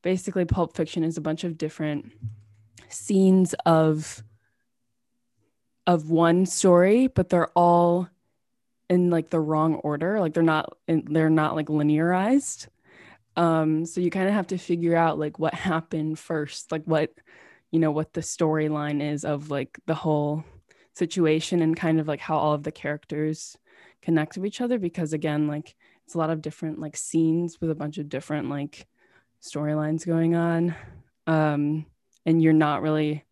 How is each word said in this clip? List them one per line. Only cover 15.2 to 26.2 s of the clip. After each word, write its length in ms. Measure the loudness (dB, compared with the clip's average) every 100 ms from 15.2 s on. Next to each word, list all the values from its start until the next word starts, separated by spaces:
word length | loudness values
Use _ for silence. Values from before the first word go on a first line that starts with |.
| -6 -2
what 160 | -4
happened 640 | -2 -4 -4 -4 -4 -4 -6
first, 520 | -6 -6 -6 -10 -8
like, 120 | -8
what, 280 | 0 0 0 _ _ -20 -20 -20 _
you 80 | 0
know, 120 | 2
what 220 | 0 -4
the 80 | -8
storyline 800 | -8 -2 0 0 0 -2 -4 -4
is 220 | -4 -4
of, 260 | -4 -6 -4
like, 280 | -6 -6 -12 -6
the 80 |
whole 500 | -4 0 0 0 -4 -8 -20 _ _ _
situation 680 | -6 -4 0 2 2 0 0
and 140 | 2 0
kind 220 | 0 0
of, 60 | 0
like, 140 | -6
how 160 | -2 0
all 160 | 0
of 120 | -2
the 80 | -4
characters 840 | -8 -8 -8 _ -4 -4 -4 -12 -20 _ _ -20 _
connect 320 | -2 0 0
to 100 | -6
each 160 | -8 -6
other, 180 | -4 -2
because 340 | -4 -4 -6
again, 340 | -4 -4 -2 -2
like, 280 | -4 -10 _ _ _
it's 100 | _
a 40 |
lot 100 | -4